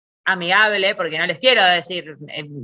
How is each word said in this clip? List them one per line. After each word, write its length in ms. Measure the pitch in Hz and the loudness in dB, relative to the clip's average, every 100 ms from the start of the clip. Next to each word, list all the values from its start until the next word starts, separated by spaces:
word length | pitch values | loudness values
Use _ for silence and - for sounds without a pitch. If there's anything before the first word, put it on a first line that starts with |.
| _ _ | _ _
amigable, 680 | 175 185 170 196 214 202 190 | -4 -2 2 4 4 2 0
porque 240 | 190 165 160 | -2 -4 -2
no 80 | 175 | -4
les 120 | 170 | 0
quiero 260 | 262 233 | 2 4
decir, 520 | 185 175 165 180 151 139 147 | 4 2 -2 -10 -12 -16 -14
eh, 180 | 156 147 143 | -14 -12 -14